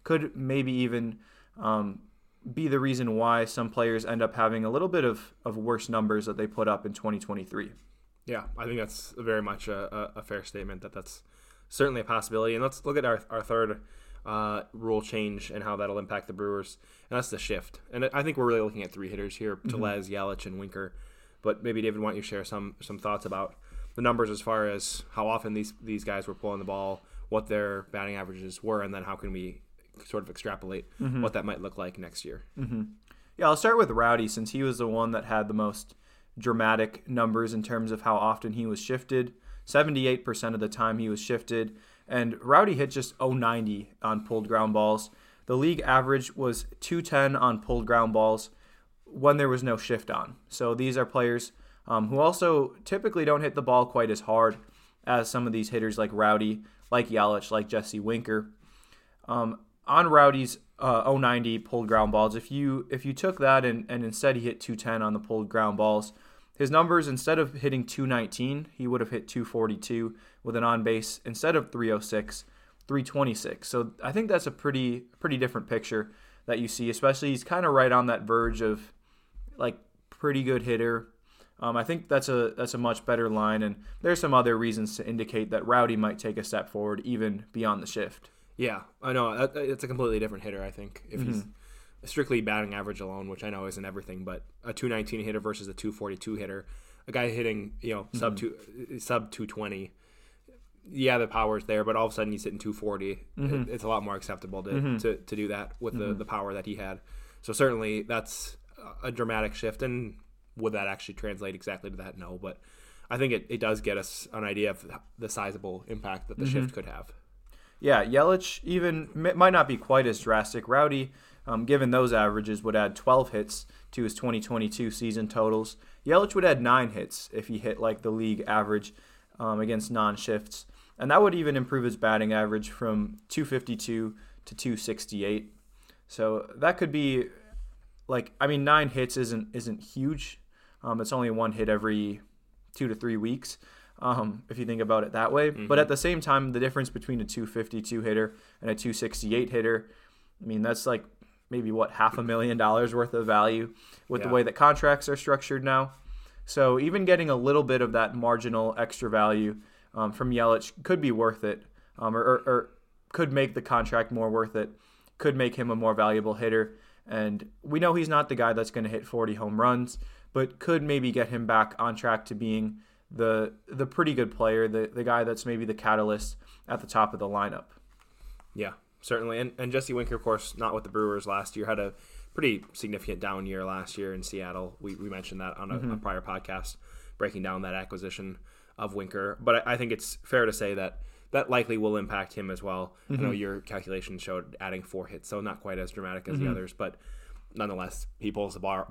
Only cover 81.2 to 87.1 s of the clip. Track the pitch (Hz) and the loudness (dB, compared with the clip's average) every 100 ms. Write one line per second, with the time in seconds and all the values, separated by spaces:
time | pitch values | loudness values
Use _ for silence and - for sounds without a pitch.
81.2 | _ _ _ - 117 117 113 165 - 139 | _ _ _ -6 -2 0 0 -2 2 2
82.2 | 139 123 113 - 120 120 120 110 - 117 | 4 2 2 0 -4 -2 0 0 0 2
83.2 | 113 107 107 107 107 101 - - 170 170 | 2 2 2 2 -2 -4 -14 -2 0 2
84.2 | 156 131 120 113 117 110 107 - 110 113 | 4 6 6 4 0 -2 -4 -6 -4 -4
85.2 | 107 110 107 110 113 123 120 110 107 104 | -2 -2 0 0 4 4 4 2 0 -2
86.2 | 110 104 104 104 - 104 104 104 123 | -6 -6 -4 -4 -4 -4 -4 -4 -4